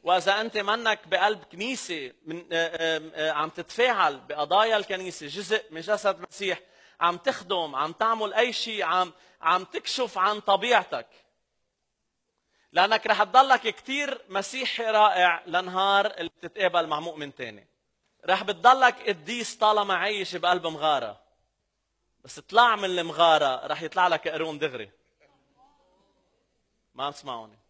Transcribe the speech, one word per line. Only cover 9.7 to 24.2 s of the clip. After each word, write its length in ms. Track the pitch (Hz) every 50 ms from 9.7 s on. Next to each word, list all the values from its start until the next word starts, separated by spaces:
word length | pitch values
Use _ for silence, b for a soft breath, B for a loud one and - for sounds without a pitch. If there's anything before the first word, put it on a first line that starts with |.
| - - - - - - 254 214 - 196
عن 220 | 185 208 214 208
طبيعتك. 680 | - - 196 190 190 247 240 214 175 - - 127 117 _ _ _ _ _ _ _ _ _ _ _ _ _ _ _ _ _ _ _ _ _ _ _ _ _ _ _ _ _ _ _ _ _
لأنك 360 | _ 165 185 202 220 214 - 220
رح 160 | 214 196 214
تضلك 380 | 190 185 254 269 269 262 233
كتير 600 | - 220 202 - - - 262 285 294 269 262 233 - 196
مسيحي 540 | 190 196 196 - - 262 254 - - - 233
رائع 600 | 220 214 214 214 214 - 185 180 180 170 165 -
لنهار 600 | 180 160 180 185 180 180 185 196 196 196 196 202
اللي 260 | 214 - - 170 170 _ _
بتتقابل 500 | - 170 _ 214 196 180 165 175 165 156
مع 120 | 156 151
مؤمن 360 | 160 170 160 156 147 143 135
تاني. 320 | - 131 117 107 101 _ _ _ _ _ _ _ _ _ _ _ _ _
رح 180 | - 185 190 202
بتضلك 640 | 190 202 165 175 240 262 269 254 240 247 - - 233
قديس 480 | 202 165 147 165 233 240 220 - -
طالما 380 | - 220 214 214 214 202 196 190
عايش 420 | 175 180 208 214 202 190 - 180
بقلب 320 | 175 165 175 180 180 170 165
مغارة. 560 | 160 147 147 156 147 135 120 107 101 _ _ _ _ _ _ _ _ _ _ _ _ _ _ _ _ _ _ _ _ _ _
بس 140 | - - -
اطلع 380 | 147 _ 185 226 240 240 220
من 100 | 208 196
المغارة 800 | 190 180 180 165 165 151 151 170 165 160 151 147 135 127 123 131 143
رح 140 | 147 143
يطلع 260 | 170 156 - 190 180 180
لك 200 | 165 156